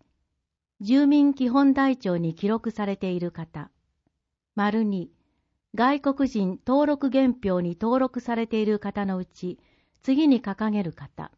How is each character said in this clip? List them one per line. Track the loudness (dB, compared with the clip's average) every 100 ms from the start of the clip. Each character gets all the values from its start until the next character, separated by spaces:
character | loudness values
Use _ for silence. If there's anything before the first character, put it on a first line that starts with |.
| _ _ _ _ _ _ _ _
住 | 0 4 6
民 | 4 4
基 | 2 0
本 | 2 4
台 | 4 2 0
帳 | -2 -2
に | -2 -2
記 | -2
録 | -2 -4
さ | -6 -6
れ | -4
て | -4
い | -4
る | -6
方。 | -8 -14 -14 -18 _ _ _ _ _ _ _ _ -2
丸 | 0 2
二、 | 0 -2 -6 _ _ _ _ _ _ 0
外 | 0 2
国 | -2 0 -2
人 | 0 -2 -4 0
登 | 2 2
録 | 0 0
原 | 2 2
票 | 0 -2 -2
に | -2 -4
登 | 0 0
録 | 0 -4
さ | -6 -4
れ | -2
て | -2
い | 0
る | -2
方 | -4 -6 -4
の | -4
う | -8
ち、 | -10 -12 -12 _ _ _ _
次 | 0 2 4
に | 4
掲 | 0 -4 -2
げ | -2
る | -4
方。 | -8 -18 -16 -18